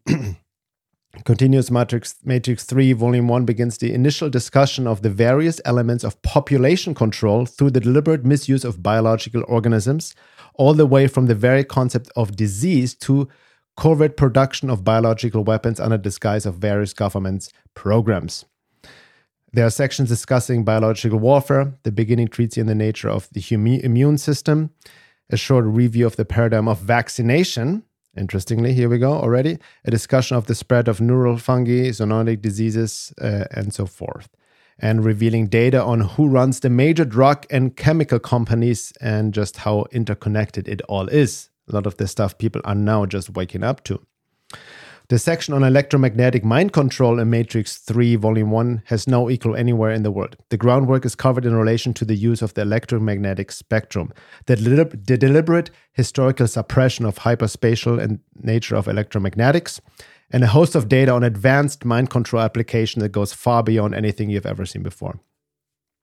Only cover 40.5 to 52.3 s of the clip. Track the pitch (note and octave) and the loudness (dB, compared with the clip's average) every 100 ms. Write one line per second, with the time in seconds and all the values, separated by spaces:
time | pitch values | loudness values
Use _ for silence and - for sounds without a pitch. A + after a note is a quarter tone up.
40.5 | - - G2+ - G2+ F#2+ D3+ C3+ - - | -6 -8 -8 -6 -6 -2 0 0 -2 -18
41.5 | _ - G#2 G2+ - G2 - G2 - A2 | _ -8 -4 -4 -4 -6 -2 -4 -2 -6
42.5 | - - G2+ G#2 A2 G2+ G2+ F2+ F#2 F#2 | -4 -4 -2 0 0 0 -4 -8 -8 -8
43.5 | F#2+ G#2+ C3 - F#2+ _ _ _ _ _ | -6 -6 -6 -8 -10 _ _ _ _ _
44.5 | - - - - - - A#2+ - C3 - | -20 -20 -20 -20 -14 -2 0 0 -4 -2
45.5 | C#3 C3+ C3+ C#3+ C#3+ C3 G#2+ B2+ B2 G#2+ | 0 4 4 2 2 2 2 2 2 2
46.5 | B2+ G3 E3 C3+ - B2 A#2+ A2+ A#2 A2+ | 2 2 2 0 2 2 2 0 0 -2
47.5 | A#2 G#2 - - A2+ A#2+ A#2 A2 A2 G#2+ | -4 -6 -8 -4 0 2 2 2 0 0
48.5 | A2 A#2+ A#2 - A2+ C3+ B2+ B2 B2+ A2+ | 0 0 -4 -4 -4 0 0 0 -2 -2
49.5 | A2 A#2+ A#2 A2 A2 G#2+ G2 F#2+ - - | -2 0 0 0 0 -2 -4 -6 -10 -8
50.5 | G#2+ A#2+ B2+ C3 C3 B2+ - C3+ B2 A#2+ | 0 2 2 2 0 -2 -2 -2 0 0
51.5 | A2+ A2 A#2 B2 A2 A2 G#2+ A2+ | 0 0 0 -2 -4 -4 -2 0